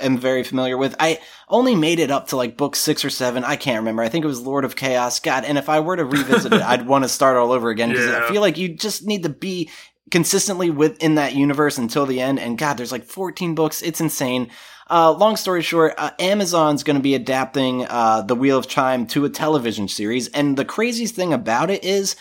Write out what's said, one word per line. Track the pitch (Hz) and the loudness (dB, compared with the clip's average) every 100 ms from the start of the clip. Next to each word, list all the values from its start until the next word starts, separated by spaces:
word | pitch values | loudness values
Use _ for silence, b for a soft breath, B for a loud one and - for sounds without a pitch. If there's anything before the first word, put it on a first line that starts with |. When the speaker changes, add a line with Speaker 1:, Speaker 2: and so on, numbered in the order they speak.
| 135 | 0
Speaker 1:
am | 123 | 0
very | 131 131 | 2 0
familiar | 123 131 127 127 | -2 -2 -2 0
with. | 135 - | -2 0
I | 160 160 B B B | 0 0 B B B
only | 226 262 | 2 4
made | 202 156 170 | 4 4 2
it | 135 | 2
up | 135 - | 0 -2
to, | 135 | -2
like, | 120 - | -2 -2
book | 143 - | -2 0
six | 151 147 | -2 0
or | 139 | -2
seven. | - 127 123 | -2 -2 -2
I | 123 143 | -4 -4
can't | 143 110 | -2 -2
remember. | 110 113 | -2 -2
I | 113 | -2
think | 165 | 0
it | 151 | -2
was | 123 | -4
Lord | 127 139 | -4 -2
of | 131 - | -2 -2
Chaos. | 135 127 123 - | -2 0 0 -2
God, | 160 135 | -2 -2
and | 143 143 | -2 -4
if | 139 | 0
I | 156 | 0
were | 156 180 | 0 -2
to | |
revisit | 131 143 135 233 196 | 0 0 2 2 4
it, | 220 | 2
Speaker 2:
<laughs> | |
Speaker 1:
I'd | 117 123 120 | 2 0 2
wanna | 139 127 | 2 2
start | - 131 127 | 2 4 4
all | 120 | 4
over | 127 117 | 2 0
again | 110 117 | 0 0
'cause | 123 120 | 2 0
I | 117 | 0
Speaker 2:
Yeah. | 117 | 0
Speaker 1:
feel | 208 | 2
like | 208 156 | 2 0
you | 180 160 | -6 -4
just | 214 - 208 | -6 -6 -4
need | 208 | -4
to | 170 | -4
be | 135 190 180 160 B B _ - | -6 -6 -6 -8 B B _ -2
consistently | 180 156 196 208 180 175 | 0 2 0 0 -2 0
within | 143 156 156 160 151 | 2 2 2 2 2
that | 139 | 0
universe | 135 143 139 147 135 | 2 0 2 0 0
until | 117 151 139 | -2 -2 0
the | 127 | 0
end. | 131 135 | 0 -2
And | 117 117 | -4 -4
God, | 151 127 | -2 -4
there's, | 120 | -6
like, | 123 - | -10 -10
fourteen | 190 185 151 175 160 | -8 -8 -6 -4 0
books. | 156 - | -2 -2
It's | 170 156 | -6 -4
insane. | 160 - 131 127 120 B B B B | -4 -2 -2 -2 -4 B B B B
Uh, | 170 165 | 4 4
long | 156 214 208 | 6 2 2
story | 190 180 | -2 -2
short, | 156 170 156 - | 0 2 2 2
uh, | 151 - | -6 -2
Amazon's | 185 208 180 175 151 143 | -2 0 2 2 2 2
gonna | 156 143 | 0 0
be | 135 | 2
adapting, | 135 120 131 127 139 131 127 123 | 0 0 -2 0 0 0 0 -2
uh, | 120 113 110 104 | 2 4 2 2
The | |
Wheel | 120 135 131 | 2 4 2
of | 120 | 2
Time | - 131 127 113 | 0 2 0 0
to | 147 | 0
a | 143 | -2
television | - 156 151 117 104 98 | -2 0 0 0 -4 -6
series. | - 104 127 113 | -4 -4 -4 -4
And | 139 147 135 | -2 0 0
the | |
craziest | 127 - 240 233 233 | -2 -2 -2 -2 -6
thing | - 180 | -4 -2
about | 131 107 117 170 | -2 0 0 0
it | 196 | -2
is, | 180 196 196 - | 0 -2 -2 -8